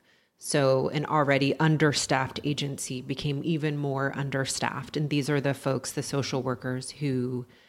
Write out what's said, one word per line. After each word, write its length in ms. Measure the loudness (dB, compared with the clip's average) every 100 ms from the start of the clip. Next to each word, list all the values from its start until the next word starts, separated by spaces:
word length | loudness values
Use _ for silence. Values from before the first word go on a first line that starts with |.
| _ _ _ _
So 520 | -2 2 4 4 2
an 160 | 0 2
already 540 | 2 4 4 4 4
understaffed 800 | 4 6 4 2 0 0 0 -4
agency 580 | -4 -2 -4 -6 -6 -8
became 400 | -6 -4 -2 -2
even 340 | -2 0 0 -2
more 360 | -2 0 -2 -2
understaffed. 800 | -2 -2 -2 -2 -2 -2 -4 -2
And 140 | 0
these 200 | 0 2
are 120 | 2
the 120 | 2
folks, 380 | 0 0 -2 -2
the 120 | -6
social 380 | -2 -2 -2 -2
workers 500 | -2 -4 -4 -6 -8
who 540 | -6 -2 0 -2 -4 -8 -16